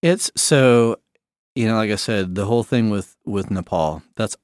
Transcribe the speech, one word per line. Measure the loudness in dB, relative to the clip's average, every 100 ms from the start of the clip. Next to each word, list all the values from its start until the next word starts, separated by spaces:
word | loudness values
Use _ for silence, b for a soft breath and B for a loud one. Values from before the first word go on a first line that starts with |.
It's | 2 0 -2 -4
so, | 2 4 6 4 2 -2 _ _ _ _ _ -4
you | 0
know, | 0
like | -2
I | -2
said, | -2 -2 -2 -4
the |
whole | -2 -2 0
thing | 0 0
with, | -2 -6 _ -8
with | -6 -4
Nepal, | -6 -2 -2 -2 -4 _ -8
that's | -8 -6